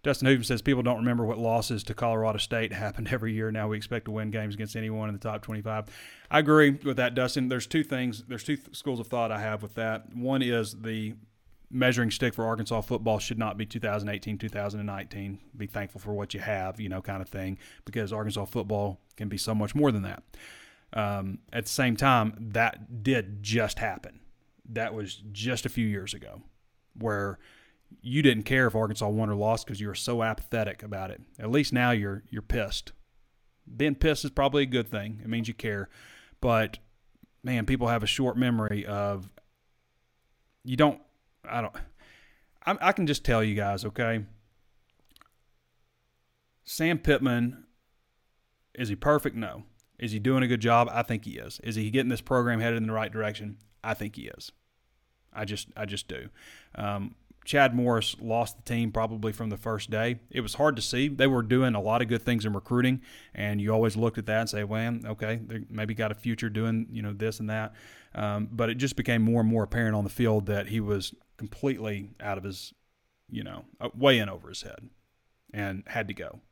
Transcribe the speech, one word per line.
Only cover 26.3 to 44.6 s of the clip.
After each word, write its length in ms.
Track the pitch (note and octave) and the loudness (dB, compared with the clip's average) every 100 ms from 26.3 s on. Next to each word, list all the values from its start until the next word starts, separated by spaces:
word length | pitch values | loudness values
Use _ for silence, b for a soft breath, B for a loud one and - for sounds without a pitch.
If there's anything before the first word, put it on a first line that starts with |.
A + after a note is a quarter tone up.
| G1+ - _ _ _ _ - | -18 -20 _ _ _ _ -6
where 440 | A2+ G#2 G2+ F2+ b b b b _ - | -2 -2 -2 -6 b b b b _ -14
you 220 | B2 C3+ | -2 6
didn't 220 | C#3 A2+ | 6 6
care 220 | G#2 C3 B2 | 2 4 4
if 80 | A2 | 4
Arkansas 320 | A2 G#2+ G#2 | 0 0 0
won 200 | G#2+ G#2+ | 2 0
or 60 | |
lost 320 | G2+ G#2+ A2+ - | 2 2 0 -2
'cause 140 | G2+ | -6
you 80 | G#2 | -6
were 60 | |
so 280 | F#2 - A#2 | -6 -2 0
apathetic 600 | A2+ A2 - A#2 G#2+ - | 0 -2 -4 -2 -2 -4
about 280 | G#2+ G2 F#2+ | -10 -8 -8
it. 100 | - - - | -10 -16 -10
At 120 | A2 | 0
least 220 | C#3 C#3 | 2 4
now 180 | B2 B2 | 4 4
you're, 320 | A#2 G2+ G2 - | 4 0 -4 -8
you're 120 | A2 | -10
pissed. 500 | - B2 G2+ - - - - _ _ _ _ _ - A#2+ | -2 -2 0 -4 -8 -20 -20 _ _ _ _ _ -16 0
Being 200 | D3+ C#3 | 0 4
pissed 280 | D#3+ D3 | 2 2
is 60 | C#3+ | -2
probably 320 | - C#3 C#3+ | 2 4 4
a 40 | C3+ | 2
good 220 | B2 A2+ | 0 0
thing. 320 | G#2+ G#2 G#2+ | -6 -6 -8
It 60 | A2 | -4
means 200 | A#2 A2+ | -2 -2
you 60 | |
care. 340 | A#2 A#2 G2+ G2 B B B B _ | -4 -4 -4 -6 B B B B _
But, 380 | B2+ A2+ G#2+ - - _ _ _ _ _ | 2 4 2 -6 -18 _ _ _ _ _
man, 240 | B2+ B2 G#2 | -2 0 2
people 220 | B2+ A#2 | 2 2
have 140 | A#2 | 2
a 40 | A2 | 0
short 300 | - B2+ A#2+ | 0 0 2
memory 500 | B2 A#2 G#2+ G#2 G2+ | 2 2 2 -2 -2
of, 440 | G2+ G2+ G2 F#2+ - _ _ _ _ _ _ _ _ _ _ _ _ | -2 -2 -2 -8 -20 _ _ _ _ _ _ _ _ _ _ _ _
you 140 | B2+ B2+ | -4 6
don't, 240 | D3+ - - _ _ _ | 6 4 -14 _ _ _
I 180 | - A#2 | -6 -4
don't, 120 | A2 - - - b b b b b _ | -4 -8 -12 -14 b b b b b _
I, 120 | - G3 | -2 2
I 120 | F3 | 2
can 140 | G3+ D#3+ | 4 2
just 180 | C#3+ | 2
tell 180 | - A2+ | 4 4
you 140 | A2 G#2 | 4 2
guys, 280 | G2+ G2+ A2 | 0 -2 -4
okay? 400 | G2+ A2+ A2+ G#2 - _ _ | -2 -2 -2 -6 -16 _ _